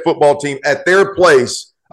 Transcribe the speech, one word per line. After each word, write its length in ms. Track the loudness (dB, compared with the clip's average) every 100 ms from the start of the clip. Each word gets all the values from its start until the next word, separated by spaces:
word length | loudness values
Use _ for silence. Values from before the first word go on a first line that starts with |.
football 340 | -2 0 0 0
team 200 | -6 -6 -4
at 180 | -4 0
their 280 | 0 0
place, 600 | 2 4 4 2 -6 -16 _ _